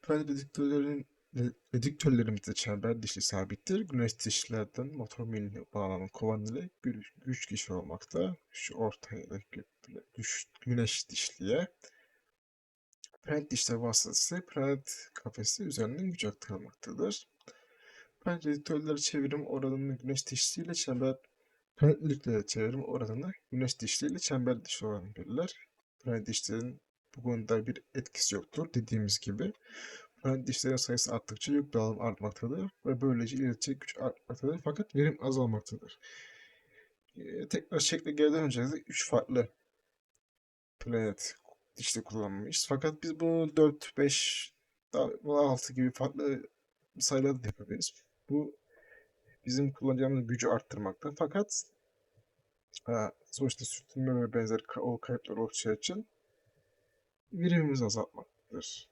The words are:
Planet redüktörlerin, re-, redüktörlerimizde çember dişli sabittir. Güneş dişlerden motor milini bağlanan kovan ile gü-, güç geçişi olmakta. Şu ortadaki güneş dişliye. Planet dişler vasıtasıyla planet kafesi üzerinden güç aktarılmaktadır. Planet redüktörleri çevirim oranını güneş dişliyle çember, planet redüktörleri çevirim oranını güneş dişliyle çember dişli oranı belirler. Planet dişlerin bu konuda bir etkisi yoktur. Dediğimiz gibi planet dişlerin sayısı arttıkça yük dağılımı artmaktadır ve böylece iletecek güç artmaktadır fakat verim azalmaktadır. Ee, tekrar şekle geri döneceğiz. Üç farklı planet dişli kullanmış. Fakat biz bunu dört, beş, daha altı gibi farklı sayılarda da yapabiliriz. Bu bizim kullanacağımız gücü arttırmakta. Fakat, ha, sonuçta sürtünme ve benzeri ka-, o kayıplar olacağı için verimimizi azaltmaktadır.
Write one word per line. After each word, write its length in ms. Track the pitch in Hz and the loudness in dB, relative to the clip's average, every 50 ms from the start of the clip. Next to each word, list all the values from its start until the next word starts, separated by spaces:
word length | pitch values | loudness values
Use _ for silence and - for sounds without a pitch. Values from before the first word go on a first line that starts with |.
Planet 260 | - - 156 151 151 147 | 2 2 2 2 2 0
redüktörlerin, 760 | 143 139 139 - _ - 143 143 143 143 143 147 147 143 135 _ _ _ _ _ - | -2 -4 -4 -6 _ 0 2 4 4 2 2 0 -2 -4 -6 _ _ _ _ _ -2
re-, 200 | 127 120 123 - _ _ _ - | 0 0 0 -2 _ _ _ -2
redüktörlerimizde 800 | 123 117 143 147 - - 147 127 120 117 110 107 101 - - - | 0 0 0 -2 4 4 6 6 6 6 4 0 -2 -4 -4 -4
çember 480 | - - 113 104 101 98 113 117 117 | -4 -2 -2 -2 0 0 0 0 0
dişli 200 | 113 107 - 95 | -2 -6 -4 -2
sabittir. 580 | - - - 95 95 95 104 - _ - 190 202 | -2 0 0 0 -2 -2 -4 -8 _ -2 0 0
Güneş 440 | 220 170 139 123 120 113 - - - | 0 0 2 2 2 2 0 -2 -2
dişlerden 640 | 113 - - - - 113 110 104 - - - 131 | 0 0 0 -2 -2 -2 -2 -2 -4 -4 -6 -6
motor 400 | 143 151 139 113 - - - 120 | -6 -6 -8 -8 -8 -8 -8 -6
milini 380 | 110 113 107 104 101 101 - - _ - | -4 -4 -4 -4 -4 -6 -10 -12 _ -4
bağlanan 340 | 107 98 95 95 92 95 95 | -2 0 0 -2 -2 -4 -8
kovan 360 | - - 113 110 110 107 104 | -6 -2 0 0 0 0 -2
ile 260 | 107 117 143 180 180 _ _ | -4 -4 -6 -6 -8 _ _
gü-, 200 | - 127 110 107 104 - _ - - | -4 -4 -4 -4 -10 -16 _ -12 -6
güç 220 | 131 127 - - - | -6 -4 -4 -4 -6
geçişi 240 | 101 - - - | -6 -6 -4 -4
olmakta. 640 | 92 92 - 71 80 - - _ - 80 90 190 175 - _ _ | -4 -4 -4 -6 -10 -10 -10 _ 0 0 0 0 -2 -6 _ _
Şu 240 | - - - - - | -14 -10 -10 -10 -4
ortadaki 880 | - 113 107 - - - - 113 - - - - 98 - _ - - - _ _ _ - - - - - _ _ - 110 - - - - _ _ - | 0 -2 -2 -2 -4 -12 -12 -10 -12 -10 -8 -10 -10 -10 _ -14 -14 -14 _ _ _ -20 -18 -18 -18 -18 _ _ -8 -6 -4 -4 -6 -6 _ _ -10
güneş 480 | - 127 120 120 117 110 - - - - | -2 0 2 2 2 2 0 -4 -6 -6
dişliye. 600 | - - - - - - - 98 120 151 190 - _ _ - - _ _ _ _ _ _ _ _ _ _ _ _ _ _ _ _ _ _ _ _ _ _ - - - _ | -4 -4 -4 -4 -6 -4 0 2 2 2 2 -2 _ _ -20 -20 _ _ _ _ _ _ _ _ _ _ _ _ _ _ _ _ _ _ _ _ _ _ -20 -20 -20 _
Planet 280 | _ - 151 147 147 147 | _ -2 -2 -2 -2 -2
dişler 260 | 127 123 - - 120 | -2 0 0 0 0
vasıtasıyla 680 | 113 120 117 110 - - - - - - - 170 180 180 | 0 0 2 4 2 2 2 2 2 2 2 0 -4 -4
planet 640 | - - 147 135 139 139 139 139 - - - - - _ | -4 -2 0 2 2 2 0 -2 -10 -12 -12 -12 -16 _
kafesi 500 | - - 107 - - 110 - - - 208 | -12 -12 -10 -8 -2 -2 -2 -2 -2 -4
üzerinden 420 | 165 143 - 110 107 131 156 190 | -4 -2 0 -2 -2 -2 -2 -2
güç 180 | 190 175 - - | -4 -2 -2 -4
aktarılmaktadır. 1040 | 208 - _ - - 101 - - - - _ - - - - 165 202 208 - - _ _ _ - - - - _ _ _ _ - - - - - _ _ _ | -4 -4 _ -10 -8 -8 -8 -8 -12 -16 _ -12 -10 -4 -2 0 0 0 -4 -8 _ _ _ -20 -20 -20 -20 _ _ _ _ -20 -20 -20 -20 -20 _ _ _
Planet 260 | - 180 175 170 156 | -2 -2 -2 0 0
redüktörleri 540 | 151 147 143 147 - 160 151 151 156 151 143 | 0 0 0 0 -2 -2 -2 0 0 0 0
çevirim 460 | 143 - - 151 139 139 147 147 143 | 0 0 0 0 0 0 0 -2 -2
oranını 500 | - 143 135 131 135 135 135 139 139 131 | -4 -4 -2 0 0 0 0 -2 -2 -4
güneş 300 | 123 123 127 135 135 - | -4 -2 -2 -2 -2 -2
dişliyle 480 | - 135 123 - - - - 170 175 170 | -4 -2 0 0 0 0 -2 -4 -4 -2
çember, 420 | - - 139 127 123 131 131 131 - - _ _ _ _ _ _ _ _ _ _ | -2 -2 0 0 2 2 0 0 -2 -8 _ _ _ _ _ _ _ _ _ _
planet 260 | - 143 147 147 - | 6 6 6 6 6
redüktörleri 440 | 160 151 139 139 - 123 113 107 101 | 2 0 -2 0 0 2 2 2 2
çevirim 380 | - - 110 110 110 127 139 - | 0 0 0 0 0 0 -2 -4
oranını 480 | - - 147 120 107 110 123 151 185 190 - _ _ | -2 -2 -2 -2 -2 -4 -4 -6 -6 -8 -10 _ _
güneş 300 | - 127 131 123 - - | -2 0 0 0 -2 -2
dişliyle 380 | 117 104 - - 139 151 87 90 | -2 -2 0 0 0 -2 -2 -2
çember 460 | - - 147 127 123 127 123 113 - | -2 0 0 2 2 2 0 0 -2
dişli 220 | - - - 104 | -8 -6 -4 -2
oranı 300 | 110 104 101 87 101 104 | -2 -2 -4 -6 -10 -12
belirler. 520 | - 90 - 117 143 175 180 - - - _ _ _ _ _ _ _ _ | -12 -8 -4 0 0 0 -2 -4 -12 -20 _ _ _ _ _ _ _ _
Planet 220 | 127 117 113 104 | -2 -2 0 -2
dişlerin 540 | 113 110 - - - 110 113 117 127 131 - _ _ _ _ _ _ - | -2 -4 -4 -2 -2 -2 -2 -4 -6 -10 -14 _ _ _ _ _ _ -18
bu 60 | 131 | -6
konuda 440 | 123 123 120 113 110 113 117 110 107 | -2 -2 -2 -2 0 0 0 0 2
bir 160 | 131 - - _ _ _ | -2 -6 -6 _ _ _
etkisi 400 | 127 - - _ - - - - | -8 -8 -6 _ -2 -2 0 0
yoktur. 400 | - - _ - 147 165 160 - | -2 -6 _ -4 -4 -4 0 0
Dediğimiz 460 | 123 110 113 120 110 107 101 101 - | -2 0 2 0 0 2 2 0 0
gibi 320 | - - 101 107 165 202 - _ _ - - - - - - - - _ _ _ | -2 -4 -2 -2 -2 -4 -4 _ _ -20 -18 -16 -16 -16 -16 -18 -20 _ _ _
planet 240 | - 131 131 131 123 | 0 0 0 0 0
dişlerin 300 | - 127 - - 131 131 | -2 -2 0 0 2 2
sayısı 380 | 123 - - 120 120 - - 117 | 2 2 0 2 0 2 0 0
arttıkça 380 | 113 - - 107 - - 143 | -4 -4 -6 -10 -6 0 2
yük 200 | 143 147 143 143 | 2 2 2 4
dağılımı 300 | - 113 110 110 113 98 | 2 2 4 4 2 0
artmaktadır 680 | - 117 101 - 104 104 - - - 117 139 180 190 196 _ _ _ | -2 -2 -2 -2 -4 -6 -4 -4 -4 -4 -2 -2 -4 -4 _ _ _
ve 140 | 131 131 120 | 0 0 4
böylece 360 | 135 135 123 117 117 113 135 | 4 4 4 4 2 0 0
iletecek 440 | 131 135 127 120 - - 143 135 135 | 0 2 2 0 0 -2 -4 -4 -4
güç 180 | - - - - | -6 -10 -6 -4
artmaktadır 600 | 135 127 - - _ - 123 - - 139 160 180 - | -4 -4 -4 -6 _ -10 -8 -2 -2 -2 -2 0 -2
fakat 320 | 151 147 151 208 - - | -4 -2 -2 -4 0 4
verim 220 | 139 147 156 139 - | 4 4 4 4 0
azalmaktadır. 800 | - 135 131 131 127 117 110 107 - - 107 - - - - _ - - - - - - - - - - - _ _ _ _ - - _ _ _ _ _ _ | -2 0 2 4 4 2 2 0 -2 -6 -10 -10 -12 -16 -20 _ -20 -20 -18 -18 -20 -20 -20 -20 -20 -20 -20 _ _ _ _ -20 -20 _ _ _ _ _ _
Ee, 320 | - - - - 175 - - | -14 -12 -10 -8 -8 -6 -4
tekrar 300 | - - - - 185 151 | -4 -4 -4 -2 0 2
şekle 340 | - - 170 - - 165 | 2 2 2 0 -2 -4
geri 200 | 147 147 151 151 | 4 6 6 6
döneceğiz. 420 | 147 160 160 143 117 120 123 135 156 - - | 6 4 2 0 0 0 0 0 -2 -6 -8
Üç 240 | - - - - - | -8 -4 -4 -2 4
farklı 380 | - 117 - - 127 123 113 - _ _ _ _ _ _ _ _ _ _ _ _ _ _ _ _ _ _ _ _ _ _ _ _ _ _ | 4 2 4 4 2 2 2 2 _ _ _ _ _ _ _ _ _ _ _ _ _ _ _ _ _ _ _ _ _ _ _ _ _ _
planet 580 | - 117 120 113 110 107 98 - - - - _ _ - - _ _ _ _ | -6 -2 0 2 2 0 -2 -2 -6 -8 -8 _ _ -20 -20 _ _ _ _
dişli 280 | - - - - 113 107 | -6 -4 -2 -2 -2 -4
kullanmış. 600 | - 104 110 104 101 98 98 107 139 160 - - - | -4 -4 -4 -4 -4 -4 -6 -6 -2 -2 -2 0 0
Fakat 340 | 143 135 147 156 156 151 | 0 0 0 -2 -2 -2
biz 180 | - 165 156 156 | -6 -6 -2 0
bunu 360 | 165 165 165 165 165 151 151 | 2 2 4 4 2 4 8
dört, 420 | 160 156 151 143 147 - - - - | 8 8 8 8 2 -10 -8 2 4
beş, 500 | 143 143 139 - - - - - - - _ _ _ _ _ _ _ _ | 4 4 4 4 2 0 0 -2 -6 -10 _ _ _ _ _ _ _ _
daha 160 | - - - - - - - | 0 2 2 2 0 -6 -2
altı 480 | 147 147 147 147 139 127 120 - - | 2 4 6 6 6 4 2 0 -4
gibi 200 | 131 127 127 127 | 0 2 2 2
farklı 500 | - - 131 139 - - 147 143 135 135 - - _ _ _ _ _ _ _ _ _ - | 2 0 -2 -2 0 0 0 0 0 -2 -4 -12 _ _ _ _ _ _ _ _ _ -2
sayılarda 440 | - - 143 131 135 139 139 127 | 0 2 4 4 4 4 2 2
da 40 | 120 | -2
yapabiliriz. 460 | 107 - - 104 101 - - 170 - - - _ _ _ _ _ - | -6 -6 -6 -8 -8 -4 -4 -4 -6 -6 -12 _ _ _ _ _ 0
Bu 280 | 135 147 151 143 - _ _ _ _ - - - - - _ _ _ _ _ _ - _ _ | 0 0 0 -2 -8 _ _ _ _ -20 -20 -20 -20 -20 _ _ _ _ _ _ -20 _ _
bizim 260 | 123 123 135 143 139 | -2 0 2 2 0
kullanacağımız 540 | 139 - - 135 131 127 135 135 139 131 120 | 0 0 0 2 2 4 4 4 2 2 2
gücü 220 | 113 123 117 120 - | 0 0 0 2 2
arttırmakta. 640 | 113 110 - _ - - 208 95 - _ - 147 147 - | 2 2 0 _ -8 -4 -4 -4 -4 _ -8 -8 -2 0
Fakat, 460 | 165 147 156 196 208 - - - - _ _ _ _ _ _ _ _ _ _ _ _ _ _ _ _ _ _ _ _ _ - - _ | -2 2 2 0 0 2 -2 -6 -6 _ _ _ _ _ _ _ _ _ _ _ _ _ _ _ _ _ _ _ _ _ -18 -10 _
ha, 280 | - 117 113 107 - - _ _ _ | -2 0 0 0 -2 -4 _ _ _
sonuçta 340 | - - 139 131 - - 120 | -6 -2 -2 -2 -2 -4 -8
sürtünme 580 | - - - - _ - 131 131 131 127 123 | -10 -10 -10 -12 _ -6 -4 0 0 2 0
ve 100 | 120 113 | 0 0
benzeri 300 | 113 117 113 107 113 - | 0 0 0 2 0 -2
ka-, 180 | - - - - | -2 -6 -8 -4
o 180 | - 123 120 110 | -2 -2 -4 -4
kayıplar 380 | - - 120 117 - - - | -4 -4 -6 -6 -4 -8 -4
olacağı 380 | 107 113 110 - - - 113 107 | -4 -4 -2 -4 -4 0 0 -2
için 320 | - - - 180 214 226 _ _ _ _ _ _ _ _ _ _ _ _ _ _ _ _ _ _ _ _ _ _ _ _ _ | 0 -2 -4 -4 -4 -6 _ _ _ _ _ _ _ _ _ _ _ _ _ _ _ _ _ _ _ _ _ _ _ _ _
verimimizi 520 | 247 175 170 180 175 170 156 147 139 131 120 | -4 2 4 6 6 8 6 6 4 4 2
azaltmaktadır. 1040 | 104 107 113 107 - - - - _ _ _ _ _ 117 - - - - - - _ | 2 2 0 -2 -4 -6 -16 -18 _ _ _ _ _ -10 -10 -8 -10 -12 -12 -16 _